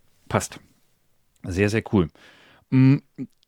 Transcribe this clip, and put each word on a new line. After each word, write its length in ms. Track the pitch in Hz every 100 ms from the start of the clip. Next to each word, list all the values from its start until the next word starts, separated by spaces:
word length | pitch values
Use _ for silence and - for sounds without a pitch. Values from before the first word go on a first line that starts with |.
| _ _ -
Passt. 320 | 104 - - _ _ _ _ _ _ _ _
Sehr, 240 | 98 87 104
sehr 120 | 110 -
cool. 160 | 101 80 _ - _ _ _ -
Mm, 260 | 131 131 143 _ - - _